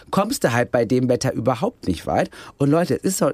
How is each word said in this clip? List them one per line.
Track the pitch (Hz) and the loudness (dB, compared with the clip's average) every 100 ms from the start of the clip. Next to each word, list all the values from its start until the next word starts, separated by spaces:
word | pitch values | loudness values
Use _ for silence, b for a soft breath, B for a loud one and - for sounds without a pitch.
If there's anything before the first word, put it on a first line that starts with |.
| B | B
Kommst | - 214 - 151 | 0 0 0 0
du | |
halt | 120 123 | 0 0
bei | 123 113 | 0 2
dem | 127 127 | 2 2
Wetter | 123 131 | 0 0
überhaupt | - 117 123 208 - - | -2 -2 0 -2 -4 -4
nicht | 82 - | -4 -2
weit. | 92 170 B B - | 0 -2 B B -2
Und | 139 | 2
Leute, | 160 175 120 | 2 2 0
es | |
ist | - 185 | -2 0
so, | 147 | 0